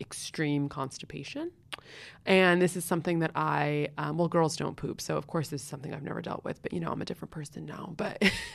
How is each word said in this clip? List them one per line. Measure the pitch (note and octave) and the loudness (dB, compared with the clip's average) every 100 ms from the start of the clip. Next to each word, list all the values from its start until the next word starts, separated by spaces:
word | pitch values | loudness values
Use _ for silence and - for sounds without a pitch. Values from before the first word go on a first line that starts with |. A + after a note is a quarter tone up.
extreme | - - - - D3+ C#3+ C#3+ | -10 -8 -6 -2 2 2 0
constipation. | C#3+ C3 - - D3+ C#3 C#4 E4 - - - - - - - - | -2 -6 -8 -12 -10 -8 -6 -6 -8 -14 -16 -14 -16 -16 -6 4
And | F#3+ F#3 F3 | 8 8 8
this | F3+ F3 | 6 2
is | |
something | - E3+ F3 E3 | 0 0 2 2
that | D#3+ - | 2 2
I, | D#3 D3 D3 D3 D3 D3 | 2 2 2 2 0 -2
um, | D3 D#3+ | -2 2
well, | E3+ | 2
girls | F3 D#3 - | 4 4 2
don't | D3 - | -4 -4
poop, | - - | -6 -4
so | - D3+ | -2 -2
of | C#3+ | -2
course | E3+ D3 | -2 -2
this | C#3+ | -6
is | - | -8
something | C#3+ C#3 | -10 -8
I've | D3+ | -8
never | C#3 - | -6 -6
dealt | - - | -4 -6
with, | - - | -6 -6
but, | - | -6
you | F3+ | -4
know, | E3 | -2
I'm | E3 | -4
a | |
different | F3 - D#3 | -4 -8 -10
person | D#3+ C#3+ - D#3 | -10 -10 -10 -10
now. | - - D3+ | -10 -8 -4
But | G#3 - G3 - - | -4 0 0 0 6